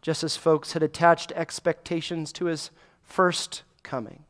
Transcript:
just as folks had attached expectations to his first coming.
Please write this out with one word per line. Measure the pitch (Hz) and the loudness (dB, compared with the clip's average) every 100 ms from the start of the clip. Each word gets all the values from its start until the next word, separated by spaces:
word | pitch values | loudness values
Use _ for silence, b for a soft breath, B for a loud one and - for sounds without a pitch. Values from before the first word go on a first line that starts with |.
just | - 156 | -4 -2
as | 160 - | -2 0
folks | - 156 - | 2 2 2
had | 170 | -2
attached | 156 - 170 165 - | -2 4 6 6 2
expectations | - 165 - - 160 - 170 156 170 156 | -6 -6 -4 -2 -2 -4 -6 -4 -6 -8
to | - 180 | -4 -4
his | 156 - b b b | -4 -8 b b b
first | _ - 180 - - - _ _ | _ 2 2 2 -6 -10 _ _
coming. | - 135 110 - - | -10 -8 -8 -16 -20